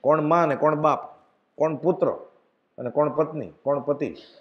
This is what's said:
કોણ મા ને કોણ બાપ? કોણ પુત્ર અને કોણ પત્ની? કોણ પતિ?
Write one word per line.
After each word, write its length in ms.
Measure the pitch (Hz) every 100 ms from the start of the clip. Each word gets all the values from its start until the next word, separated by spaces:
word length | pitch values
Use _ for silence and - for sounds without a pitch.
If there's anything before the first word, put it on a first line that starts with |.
કોણ 200 | 127 156
મા 260 | 151 170 165
ને 100 | 131
કોણ 180 | 151
બાપ? 400 | 151 151 135 - - _ _ _
કોણ 220 | - 156 143
પુત્ર 340 | 165 - 147 - - _ _ _ _ -
અને 120 | 123
કોણ 200 | 127 151
પત્ની? 420 | 135 156 160 101 -
કોણ 180 | - 143
પતિ? 360 | 131 143 135 76 - -